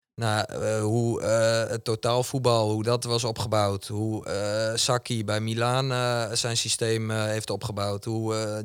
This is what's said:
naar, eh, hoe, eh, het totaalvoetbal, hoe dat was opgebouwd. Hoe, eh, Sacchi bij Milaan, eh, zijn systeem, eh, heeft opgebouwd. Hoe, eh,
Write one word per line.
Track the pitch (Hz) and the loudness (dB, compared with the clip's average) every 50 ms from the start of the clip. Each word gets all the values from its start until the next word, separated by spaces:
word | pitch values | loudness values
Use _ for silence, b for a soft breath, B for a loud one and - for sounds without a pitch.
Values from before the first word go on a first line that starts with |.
| _ _ - | _ _ -8
naar, | - 117 110 107 107 101 | -4 -2 0 0 0 -2
eh, | - - 67 98 107 110 110 | -2 -4 -4 -2 0 0 0
hoe, | 107 107 113 120 117 117 113 - | 2 2 2 2 2 2 0 0
eh, | - 107 110 113 113 113 113 113 113 110 | 2 2 2 4 4 4 2 2 0 -2
het | 110 113 - | -4 -4 -2
totaalvoetbal, | 120 113 - - 117 120 123 123 - - 135 123 123 117 113 110 107 | -4 -4 -2 0 0 2 2 0 0 -2 0 2 4 4 4 4 2
hoe | 107 107 107 | 2 0 2
dat | 120 120 123 120 | 0 0 0 0
was | 120 120 117 120 | 0 -2 0 0
opgebouwd. | 117 110 - 107 113 110 107 104 101 98 95 - | -2 -2 -4 -2 0 2 2 2 2 0 -2 -4
Hoe, | - 107 104 110 110 110 104 - | -6 -4 -2 -2 -2 -2 -4 -4
eh, | - 87 101 104 104 104 110 113 110 113 | -4 -4 -2 -2 -2 -2 0 -2 -2 0
Sacchi | 113 - - 123 123 - - 123 113 104 | 0 2 2 2 0 0 -2 -2 -2 0
bij | 104 107 107 | 0 0 0
Milaan, | 110 113 113 113 117 123 123 131 135 135 | 0 -2 0 0 2 2 2 2 0 0
eh, | 127 123 123 123 120 120 117 101 117 | 0 0 0 0 0 0 -2 -2 -2
zijn | 117 - 120 113 | -2 -2 0 0
systeem, | 113 - 113 - - 117 113 113 110 110 110 | 0 0 0 0 0 2 2 2 0 0 0
eh, | 110 110 107 | 0 0 0
heeft | 107 107 110 107 - | 0 0 -2 -2 -4
opgebouwd. | 104 98 - - 104 101 101 101 101 101 - | -6 -4 -4 -4 -4 -2 -2 -2 -2 -4 -4
Hoe, | 117 110 113 110 110 110 | -2 -2 -2 0 0 0
eh, | 110 110 107 107 107 | 0 -2 -2 -4 -4